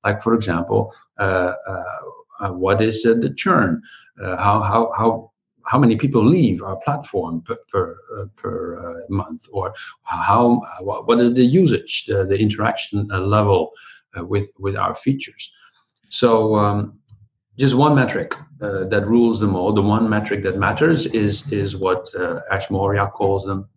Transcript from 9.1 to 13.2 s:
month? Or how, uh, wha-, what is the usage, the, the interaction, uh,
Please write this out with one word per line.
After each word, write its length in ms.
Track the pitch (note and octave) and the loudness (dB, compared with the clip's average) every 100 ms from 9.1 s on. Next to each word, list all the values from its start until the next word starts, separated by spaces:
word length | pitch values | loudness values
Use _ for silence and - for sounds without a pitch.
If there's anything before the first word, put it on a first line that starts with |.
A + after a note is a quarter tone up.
month? 360 | G2 - - - | -6 -6 -12 -10
Or 220 | G2 F#2 - - - | -8 -8 -10 -18 -18
how, 600 | - - G2 G#2+ A#2+ B2 | -10 -6 0 2 4 2
uh, 200 | - - | -2 -12
wha-, 180 | G2 G#2+ | -8 -6
what 180 | - A#2 | 0 2
is 140 | A#2+ | 4
the 100 | B2 | 4
usage, 600 | B2 D#3+ F3 - - - - | 4 6 4 2 -2 -8 -2
the, 160 | G2+ | -2
the 140 | F#2+ G2 | 0 2
interaction, 680 | G#2+ G#2 A2 - - G2+ G2+ | 2 2 -2 -2 -6 -6 -4
uh, 80 | G2 | -4